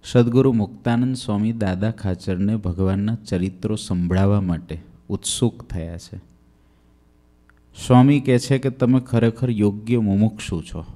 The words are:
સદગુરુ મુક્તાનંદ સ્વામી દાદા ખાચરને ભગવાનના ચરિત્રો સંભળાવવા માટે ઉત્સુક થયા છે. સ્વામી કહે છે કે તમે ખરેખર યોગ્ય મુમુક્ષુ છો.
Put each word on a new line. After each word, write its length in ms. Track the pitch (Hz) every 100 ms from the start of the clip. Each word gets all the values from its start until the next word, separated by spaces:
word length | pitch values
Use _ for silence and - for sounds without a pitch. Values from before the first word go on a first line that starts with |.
સદગુરુ 480 | - 123 120 120 135
મુક્તાનંદ 640 | 117 101 - 120 117 127 127
સ્વામી 360 | - 104 107
દાદા 380 | 117 101 92 107
ખાચરને 640 | 113 101 90 - 92 98 110
ભગવાનના 580 | 98 87 95 98 104
ચરિત્રો 640 | 113 - 92 92 92 107 107
સંભળાવવા 640 | - 90 87 92 98 101
માટે 400 | 92 82 - 82 - - _
ઉત્સુક 600 | 98 - - 120 - -
થયા 300 | 98 82 85
છે. 220 | - 95 - _ _ _ _ _ _ _ _ _ _ _ _ _ _ -
સ્વામી 440 | - 127 131 143
કહે 180 | 143 123
છે 200 | - 135
કે 120 | 135
તમે 300 | 131 123 127
ખરેખર 500 | 123 117 117 113 127
યોગ્ય 480 | 110 104 104 107 120
મુમુક્ષુ 640 | 107 98 110 - - 85
છો. 220 | 78 82 80